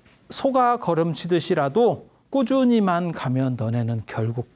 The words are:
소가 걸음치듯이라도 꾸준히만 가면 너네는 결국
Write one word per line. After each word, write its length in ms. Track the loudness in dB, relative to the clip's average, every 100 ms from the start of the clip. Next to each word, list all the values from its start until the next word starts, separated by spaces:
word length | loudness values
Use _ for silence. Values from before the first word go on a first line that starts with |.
| _ _ _
소가 480 | -4 0 2 2 2
걸음치듯이라도 1300 | 0 0 0 -2 0 0 2 0 2 2 2 0 -8 _ _
꾸준히만 840 | -2 2 2 4 2 2 0 -2
가면 420 | -6 -2 0 0 -2
너네는 440 | -2 -2 -2 -4 -6
결국 420 | -6 -4 -4 -8